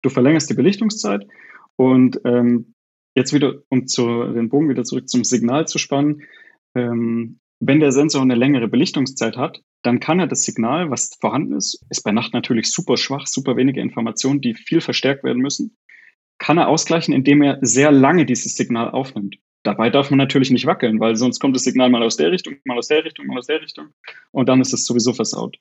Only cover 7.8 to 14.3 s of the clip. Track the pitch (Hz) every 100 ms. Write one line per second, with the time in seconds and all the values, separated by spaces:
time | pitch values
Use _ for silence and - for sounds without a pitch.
7.8 | 147 131 151 147 131 120 131 139 113 123
8.8 | - 156 127 - 113 110 151 - _ _
9.8 | 120 120 - 170 170 131 - 110 113 151
10.8 | 175 120 - - 107 117 - 73 - -
11.8 | _ - - 104 113 123 - 117 - -
12.8 | 175 120 - 139 - - 135 123 131 139
13.8 | - - 117 107 135